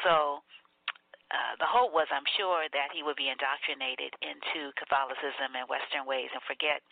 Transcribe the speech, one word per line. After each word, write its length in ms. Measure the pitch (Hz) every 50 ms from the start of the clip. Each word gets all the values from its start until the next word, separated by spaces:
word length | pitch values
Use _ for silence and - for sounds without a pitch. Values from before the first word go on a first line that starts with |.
| -
so, 400 | 180 165 156 147 143 143 151 - _ - - - _ _ _ _ - - - _ _ - - _ _ -
uh, 220 | 120 120 117 113
the 80 | 117 165
hope 260 | - 202 247 247 208
was, 140 | 156 160 151 - 139
I'm 140 | 139 143 - -
sure, 320 | - 196 185 175 165 156 147
that 220 | 135 143 139 143 156
he 80 | 165
would 160 | 147 151 143
be 100 | - 135
indoctrinated 840 | 135 131 131 139 135 143 143 - 156 156 139 135 127 127 - 143 131 - -
into 480 | - 151 147 143 - - - 160 143 139 -
Catholicism 800 | - 151 - 143 139 135 127 131 - 151 139 131 - 135 131 131
and 80 | 127 127
Western 380 | 127 135 135 - - - 143 135
ways 240 | 131 135 131 127 131
and 120 | 131 127 -
forget, 340 | - 139 - 156 151 147 139 - _